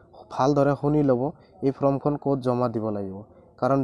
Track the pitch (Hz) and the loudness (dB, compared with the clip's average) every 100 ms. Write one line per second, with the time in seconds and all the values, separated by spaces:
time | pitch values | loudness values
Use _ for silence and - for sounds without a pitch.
0 | _ - - - 131 143 139 139 143 151 | _ -20 -10 -2 2 2 2 2 0 2
1 | 143 123 135 - - - 135 135 139 139 | 2 2 -2 -6 -16 -6 -4 0 0 0
2 | 151 147 139 139 127 123 123 113 107 104 | -2 -2 -2 -2 0 0 0 -2 -4 -4
3 | 98 98 107 - - - 127 139 | -6 -10 -16 -20 -20 -4 0 0